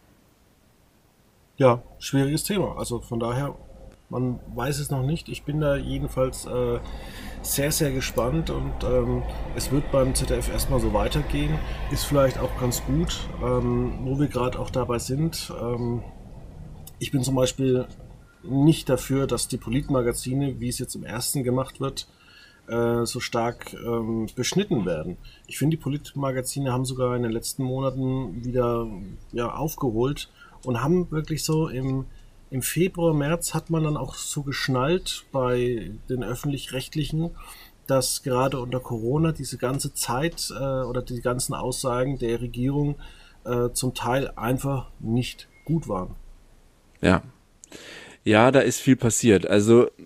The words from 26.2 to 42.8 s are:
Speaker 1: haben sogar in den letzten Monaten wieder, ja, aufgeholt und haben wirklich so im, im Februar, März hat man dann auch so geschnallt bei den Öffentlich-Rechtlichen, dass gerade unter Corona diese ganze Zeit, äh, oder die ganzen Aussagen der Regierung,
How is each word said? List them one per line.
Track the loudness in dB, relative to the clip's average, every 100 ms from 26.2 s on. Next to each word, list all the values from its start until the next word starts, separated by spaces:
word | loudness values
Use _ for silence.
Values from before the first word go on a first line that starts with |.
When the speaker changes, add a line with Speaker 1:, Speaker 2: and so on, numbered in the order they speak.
| -4 -2 -4 -4 -2
Speaker 1:
haben | 0
sogar | -2 -2 0
in | 0
den | 0
letzten | -2 -4 -4
Monaten | -2 -2 -2 0 -2 -2 -4 -6
wieder, | -2 0 2 0 -2 -8 -12 -14 -8
ja, | -4 -4
aufgeholt | -2 -4 -2 0 2 0 -2 -10 -18 -20 -10
und | -4 0
haben | 2 2 2
wirklich | -2 -4 -4
so | 0 0 0
im, | -2 -2 -2 -4 -12 -20 -20 -8
im | -4
Februar, | -2 0 0 2 2
März | 4 2 0 -2
hat | -4 0
man | 0
dann | 2 0
auch | -4 -8
so | -8 -6
geschnallt | -4 -2 0 2 2 2 -2 -8 -4
bei | 0 2 2 2 -2 -6 -10 -6
den | -4
Öffentlich-Rechtlichen, | -4 -4 -2 -4 -4 -8 -6 -4 -2 -2 -2 -6 -16 -18 -20 -10 2
dass | 2 2 -2
gerade | 0 2 2 0
unter | -2 -4
Corona | -4 -2 0 2 2
diese | 0 -6 -2
ganze | -2 0 -4
Zeit, | -4 -2 0 -2 -4 -8
äh, | -4 -2 -2
oder | -2 -4
die | -4 -2
ganzen | -2 0 -2
Aussagen | -4 -4 -2 0 0 0 0
der | 0 -2
Regierung, | -4 -2 0 2